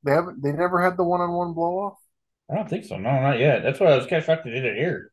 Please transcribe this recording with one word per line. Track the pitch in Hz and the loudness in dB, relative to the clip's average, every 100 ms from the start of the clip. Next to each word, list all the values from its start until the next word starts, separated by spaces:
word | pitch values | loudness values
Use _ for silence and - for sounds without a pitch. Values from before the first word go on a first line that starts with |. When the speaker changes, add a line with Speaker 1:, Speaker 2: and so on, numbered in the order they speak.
Speaker 1:
They | 143 | 4
haven't. | 147 180 127 | 2 2 -4
They | 143 | -4
never | 147 180 180 | 0 0 2
had | 185 180 | 2 2
the | |
one-on-one | 175 175 175 175 175 | 0 0 0 -2 -4
blow-off? | 165 170 180 202 - _ _ _ _ _ | -2 -2 -2 -6 -10 _ _ _ _ _
Speaker 2:
I | 185 | -6
don't | 202 | -4
think | 196 - | -8 -8
so. | 95 | -6
No, | 107 135 | -2 0
not | 135 123 | 0 2
yet. | 143 117 | 2 4
That's | 104 151 | 0 2
why | 185 | 4
I | 135 | 4
was | 123 | 2
kinda | 170 | -2
shocked | 156 160 | 0 -2
they | 123 | -2
did | 120 127 | -6 -4
it | 101 | -2
here. | 170 147 - | -4 -4 -10